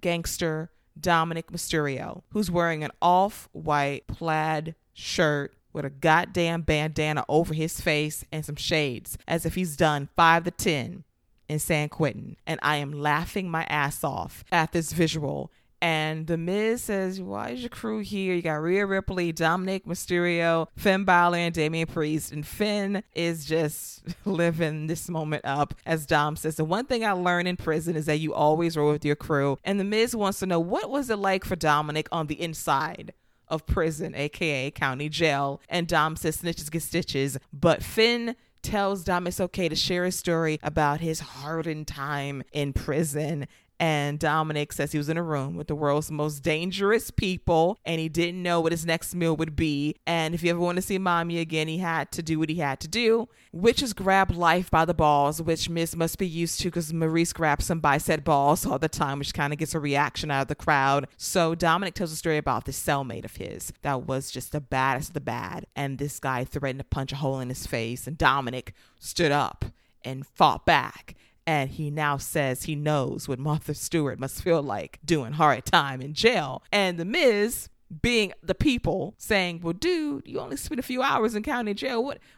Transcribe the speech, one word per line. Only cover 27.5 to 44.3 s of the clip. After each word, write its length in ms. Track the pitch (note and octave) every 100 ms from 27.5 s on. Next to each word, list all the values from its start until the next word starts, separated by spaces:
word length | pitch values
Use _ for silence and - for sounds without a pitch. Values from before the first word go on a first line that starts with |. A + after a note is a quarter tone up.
| F3+
prison 400 | - D#3 D#3+ D#3+
is 80 |
that 140 | D#3 D#3
you 160 | D#3
always 420 | - D3 D#3 E3+ D#3+
roll 160 | D3
with 140 | D3+ D3
your 100 | D3
crew." 400 | - D3 C#3 C3+
And 160 | - G3
The 40 |
Miz 300 | G3 G#3+ A#3+
wants 260 | A#3 G3 G3
to 60 | F#3+
know, 140 | E3+
"What 300 | E3+ C#4+ G#4
was 180 | C#4 A#3+
it 80 | G#3+
like 300 | G3 F#3+ -
for 100 | F3+
Dominic 520 | D#3+ D3 D3+ D3+ -
on 140 | E3+ D#3
the 120 | D3+
inside 760 | E3+ D#3+ - C3+ D#3 - D#3+ - _ _ -
of 160 | D#3+
prison, 500 | - - D#3+ D3+ F#3
A 140 | A2+ D3
K 380 | - E3 C#3 C3+
A 40 |
county 380 | - C#3 C3 D3+
jail?" 540 | D3 D#3+ C#3 C#3 C#3 -
And 220 | F3 E3+
Dom 260 | E3 D#3
says, 280 | D#3+ D#3 D#3
"Snitches 280 | E3+ E3+ D3+
get 120 | E3
stitches." 560 | - E3 - C#3 C#3 C3+ _
But 280 | C#3+ E3 D3+
Finn 540 | - - A3+ A#3+ A#3 A#3+ _ _
tells 420 | - G#3 G3 G3
Dom 240 | E3+ F3+ F3
it's 140 | F3+
okay 300 | F3+ - E3+
to 60 | D#3+
share 280 | - F3+
his 140 | F3+ F#3
story 400 | - E3 D#3+ D#3
about 380 | - D#3 D3 D3+
his 200 | E3 D#3+
hardened 680 | D#3+ C#3 C#3+ E3 D#3+ D#3 D3+
time 560 | C#3+ C#3 C#3+ C#3 C#3 -
in 220 | D3+ C#3+
prison. 760 | C3+ B2 D3 D#3 D3 D3+ D#3 C#3 _ _ -
And 360 | E3 D3+ C#3+ D3
Dominic 560 | D#3